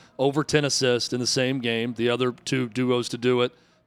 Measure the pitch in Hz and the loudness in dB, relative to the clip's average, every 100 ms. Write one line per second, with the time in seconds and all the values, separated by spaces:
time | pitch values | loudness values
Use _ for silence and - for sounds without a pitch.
0 | - - 135 139 143 151 143 - 131 120 | -14 -2 0 0 2 2 2 0 2 0
1 | - 123 120 - 127 135 120 113 120 113 | 0 -4 -2 0 0 -2 -2 -2 -4 -2
2 | 120 120 127 120 - 135 123 117 127 123 | 0 0 -2 -4 -4 -2 -2 -2 0 0
3 | 117 120 123 123 123 _ _ _ | -2 -2 0 2 0 _ _ _